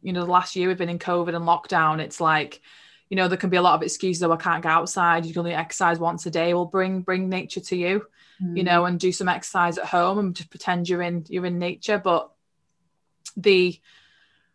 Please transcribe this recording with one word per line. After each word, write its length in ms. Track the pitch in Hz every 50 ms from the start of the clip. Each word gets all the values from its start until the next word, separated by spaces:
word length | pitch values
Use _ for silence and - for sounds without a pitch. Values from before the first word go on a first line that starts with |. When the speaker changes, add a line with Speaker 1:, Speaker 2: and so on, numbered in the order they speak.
Speaker 1:
you 100 | - 185
know, 120 | 180 180 175
the 60 | 175
last 240 | 180 180 - - -
year 140 | 185 180 185
we've 80 | 185
been 120 | 180 180 170
in 80 | 175 160
covid 360 | - 185 175 175 170 175 170
and 120 | 170 165
lockdown. 540 | 170 175 - - - 196 165 160 156 156 156
It's 200 | 151 - - -
like, 400 | 170 160 156 156 139 - - - _ - - - - - _ _ _ -
you 80 | 196
know, 120 | 190 185 180
there 100 | 185 185
can 120 | - 185
be 60 | 180
a 60 | 180
lot 120 | 180 180 160
of 60 | 160
excuses, 400 | 160 185 - - 196 185 175 165
"Oh, 80 | 180 165
I 40 | 165
can't 260 | 165 - 180 165 160
go 60 | 170 160
outside, 560 | 160 165 165 190 - 190 175 170 165 165 165
you 80 | 165
can 80 | 160 175
only 140 | 170 170 170
exercise 440 | 151 165 165 - - 190 170 170 165
once 280 | 165 170 170 170 -
a 40 | 175
day." 220 | 160 170 165 175
Well, 140 | 175 175 175
bring, 340 | 160 - 190 185 185 190 185
bring 280 | 180 - 185 185 190 185
nature 300 | 185 185 - - - 190
to 160 | 175 - 185
you, 300 | 180 175 180 190 208 214 - _ _ _ _ _ -
you 220 | 190 175 170 180
Speaker 2:
Mm. 40 | 180
Speaker 1:
know, 180 | 180 175 175 175
and 160 | 180 180 165
do 100 | 190 185
some 160 | 180 - 196 185
exercise 500 | 165 - - - - 190 175 175 170 190
at 80 | -
home 320 | - - 175 175 185 196 208
and 180 | 202 185 180
just 140 | - 160 -
pretend 380 | - - - 185 180 175 170 170
you're 140 | 180 175
in, 220 | 175 175 175 175 160 -
you're 180 | - 180 180
in 120 | 180 175 175
nature. 400 | 180 175 180 - - - 208 190
But 320 | 180 185 170 160 - - _ _ _ _ _ _ _ _ _ _ _ _ _ _ _ _ _ _ - - -
the, 440 | 196 165 208 190 185 180 180 165 - _ _ _ _ _ _ _ _ _ _ _ _ _ _